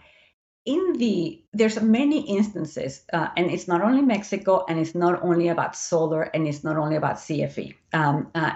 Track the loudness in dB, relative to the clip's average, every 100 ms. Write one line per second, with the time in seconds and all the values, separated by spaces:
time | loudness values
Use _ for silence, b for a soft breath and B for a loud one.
0 | b b b _ _ _ -4 0 0 0
1 | 0 0 -2 -6 _ 0 0 2 4 4
2 | 4 0 0 0 0 -4 -8 -6 -8 -8
3 | -6 -4 -2 0 -2 -2 -2 0 4 4
4 | 4 0 -2 -2 2 2 2 -2 -2 2
5 | 2 2 2 2 2 0 -2 -6 -2 0
6 | 2 0 -2 -2 -2 -2 -4 -2 0 0
7 | -2 -4 -6 -4 -4 -6 -12 -14 _ 0
8 | 2 0 -2 -2 -2